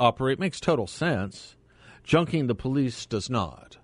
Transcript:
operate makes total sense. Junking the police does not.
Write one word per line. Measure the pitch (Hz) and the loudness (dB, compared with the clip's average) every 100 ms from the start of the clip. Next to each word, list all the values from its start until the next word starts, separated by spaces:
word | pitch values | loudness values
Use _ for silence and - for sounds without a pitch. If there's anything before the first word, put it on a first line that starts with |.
operate | 120 - 131 135 | 2 2 0 0
makes | 185 - | -2 0
total | - 143 95 | 2 2 0
sense. | - 165 110 98 - - - _ _ - - - | -2 0 0 -2 -8 -20 -20 _ _ -20 -18 2
Junking | 117 123 160 127 | 2 4 0 0
the | |
police | 107 131 139 131 - - | -2 0 0 0 -2 -6
does | 107 107 | -6 -2
not. | 120 85 60 - - | -2 -2 -6 -20 -20